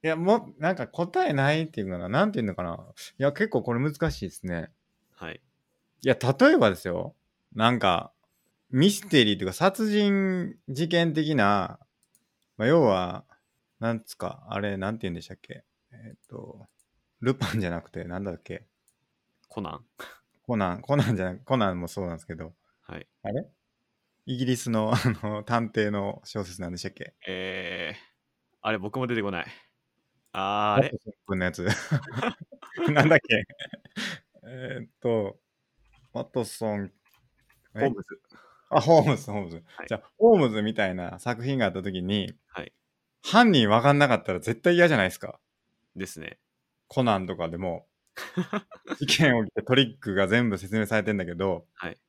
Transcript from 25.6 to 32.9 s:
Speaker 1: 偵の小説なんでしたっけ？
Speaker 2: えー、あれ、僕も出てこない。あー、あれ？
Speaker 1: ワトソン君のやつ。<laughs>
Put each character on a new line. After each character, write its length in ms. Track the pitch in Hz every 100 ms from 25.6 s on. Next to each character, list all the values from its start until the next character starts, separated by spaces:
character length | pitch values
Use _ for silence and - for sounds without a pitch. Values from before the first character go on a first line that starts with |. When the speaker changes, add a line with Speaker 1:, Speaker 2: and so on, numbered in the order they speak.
| 113
Speaker 1:
偵 200 | 113 107
の 300 | 104 101 -
小 200 | - 110
説 160 | 90 90
な 80 | 87
ん 40 |
で 60 | 87
し 40 |
た 60 | 95
っ 40 |
け？ 220 | - - _ -
Speaker 2:
え 680 | 92 92 92 92 92 82
ー、 40 | - - _ _ _ _ _
あ 120 | 110
れ、 60 | 110
僕 200 | 101 131
も 80 | 127
出 80 |
て 80 | 117
こ 80 | 104
な 140 | 90
い。 20 | - - _ _ _ _ _ _ _
あ 440 | 95 95 104 104 104
ー、 20 |
あ 0 |
れ？ 80 | 139
Speaker 1:
ワ 20 |
ト 80 | 113
ソ 60 | -
ン 20 | - -
君 120 | 95
の 60 |
や 80 | 90
つ。 120 | 87
<laughs> 1300 | 90 104 - 151 - 113 233 - - - - - 339